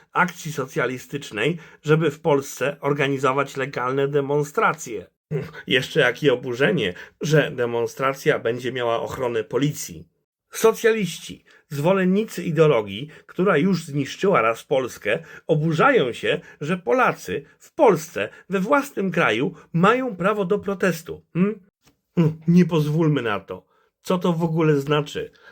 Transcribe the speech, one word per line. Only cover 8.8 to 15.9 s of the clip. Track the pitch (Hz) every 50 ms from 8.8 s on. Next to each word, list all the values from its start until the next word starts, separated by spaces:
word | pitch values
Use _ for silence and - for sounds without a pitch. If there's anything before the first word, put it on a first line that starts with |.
| 120 117 113 -
ochronę | - - - 131 131 120 117 110 107
policji. | - 127 131 143 151 151 - - - 87 - - _ _ _ _ _ _ _ _ _
Socjaliści, | - - - 226 214 - - 220 226 220 190 175 - - - - - - _ _ - _ _ -
zwolennicy | 151 139 147 175 196 190 180 185 190 208 220 214 - 180 175
ideologii, | 180 147 156 156 151 135 113 104 101 98 104 143 156 - - _
która | - - - 185 202 175
już | 143 160 196 185 170 156
zniszczyła | 143 139 147 131 - - - - - 175 120
raz | 110 117 113 - -
Polskę, | - 143 135 127 107 - - - 101 117 160 - - - - _
oburzają | - 160 151 151 165 156 160 233 277